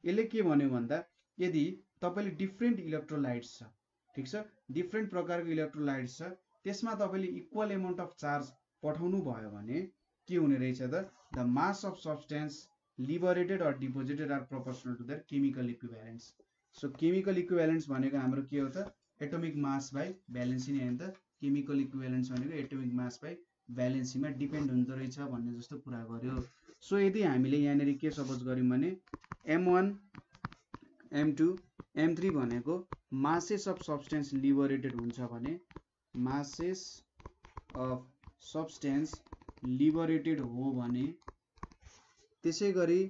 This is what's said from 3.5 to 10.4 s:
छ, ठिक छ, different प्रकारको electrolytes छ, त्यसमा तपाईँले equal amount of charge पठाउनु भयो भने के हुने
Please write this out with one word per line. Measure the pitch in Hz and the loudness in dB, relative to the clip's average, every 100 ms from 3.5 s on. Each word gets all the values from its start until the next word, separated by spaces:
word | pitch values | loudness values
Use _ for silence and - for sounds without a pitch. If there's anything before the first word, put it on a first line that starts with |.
| - | -16
छ, | 113 _ _ _ _ - | -20 _ _ _ _ -10
ठिक | 131 | -6
छ, | 208 214 _ _ | -6 -8 _ _
different | 139 180 214 208 | -4 -2 -2 -2
प्रकारको | 180 170 175 170 | -2 -2 -2 0
electrolytes | 160 151 151 147 135 127 - | 0 -2 -2 -2 -2 -4 -8
छ, | 175 185 _ _ | -12 -12 _ _
त्यसमा | 190 196 226 208 | -6 -4 -4 -2
तपाईँले | 196 190 185 175 | -2 0 -2 -6
equal | - 214 214 196 | -8 -4 -2 -2
amount | 185 180 | -2 -4
of | 170 - | -6 -6
charge | 147 147 139 - _ _ | -2 -2 -4 -14 _ _
पठाउनु | 151 151 175 196 156 | -6 -2 0 0 -2
भयो | 113 107 | -4 -8
भने | 104 107 139 185 _ _ _ - | -10 -4 -4 -4 _ _ _ -2
के | |
हुने | 175 | 2